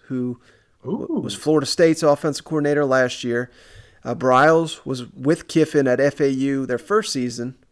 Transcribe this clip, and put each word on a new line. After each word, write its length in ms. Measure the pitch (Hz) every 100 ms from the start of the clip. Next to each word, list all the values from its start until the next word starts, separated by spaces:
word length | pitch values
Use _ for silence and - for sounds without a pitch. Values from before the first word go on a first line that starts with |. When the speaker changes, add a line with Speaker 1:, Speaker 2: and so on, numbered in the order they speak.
| -
Speaker 1:
who 320 | 127 123 120 _ _ _ _
w-, 240 | 117 220 -
Speaker 2:
Ooh. 140 | 302
Speaker 1:
was 140 | - -
Florida 320 | 147 156 139
State's 340 | - 165 156
offensive 440 | 156 143 160 139 -
coordinator 380 | 156 147 147
last 400 | 143 131 127 -
year. 280 | 123 120 123 _ - - - _
Uh, 120 | 120 120
Briles 680 | 131 127 151 165 160 -
was 280 | - 131 120
with 340 | - 131 165 -
Kiffin 400 | 160 151 151 135
at 120 | 123
F 200 | 139 -
A 120 | 139
U 340 | 135 135 135 127
their 140 | 120
first 340 | - 208 214
season, 440 | 139 123 117 120 131 _